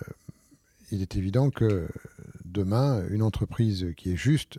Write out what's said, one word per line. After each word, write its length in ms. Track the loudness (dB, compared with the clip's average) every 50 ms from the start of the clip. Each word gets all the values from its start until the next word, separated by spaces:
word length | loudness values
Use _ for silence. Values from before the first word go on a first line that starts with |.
| -12 -14 -16 _ _ -20 -20 _ _ _ -20 _ _ _ _ _ -10 -6
il 100 | -4 -4
est 140 | -4 -4 -2
évident 360 | -2 -2 2 2 4 4 2
que 360 | 2 2 2 4 2 2 -2 -4 -8 -12 -16 -20 -20 -20 -20 -20 -18 -18 -14
demain, 600 | -6 -2 -2 0 2 2 4 4 4 2 0 0 0
une 120 | 0 0
entreprise 720 | 2 0 0 0 -2 -2 0 2 2 2 2 0 -2 -4 -6
qui 160 | -4 -4 -2
est 40 | -2
juste, 420 | 0 2 2 2 2 0 -4 -12